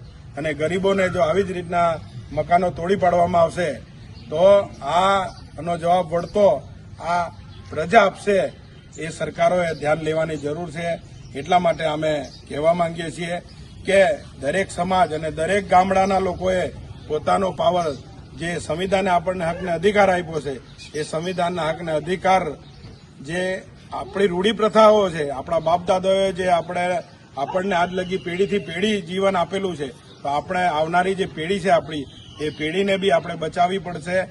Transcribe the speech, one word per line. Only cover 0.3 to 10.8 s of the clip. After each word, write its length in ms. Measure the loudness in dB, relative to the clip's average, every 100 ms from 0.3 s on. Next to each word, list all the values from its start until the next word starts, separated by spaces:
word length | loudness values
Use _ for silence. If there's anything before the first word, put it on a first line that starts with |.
| -8
અને 160 | -6
ગરીબોને 560 | -2 -2 0 0 2 0
જો 120 | 2
આવી 220 | 2 2
જ 80 | 0
રીતના 480 | -4 -4 0 0 0 -8 -16 -10
મકાનો 380 | -6 2 2 2
તોડી 260 | -2 -2 2
પાડવામાં 460 | 2 4 4 4
આવશે, 320 | 2 2 -4 -4 -12 -20 -18 -18 -8
તો 400 | 4 6 6 4 -6
આનો 960 | 0 2 4 2 0 -8 -18 -10 -4 -2
જવાબ 360 | 2 2 2
વળતો 480 | -4 -2 4 6 4 -2 -18 -18 -10
આ 300 | -2 -2 -2 -8 -20 -18 -10
પ્રજા 320 | -6 4 6
આપશે. 520 | 6 2 0 2 2 -4 -20 -20 -20 -12
એ 120 | -10
સરકારોએ 640 | -8 -8 0 2 2 0 -2
ધ્યાન 180 | 0 0
લેવાની 400 | 0 -2 -2 -4
જરૂર 340 | -6 -6 -8
છે. 280 | -6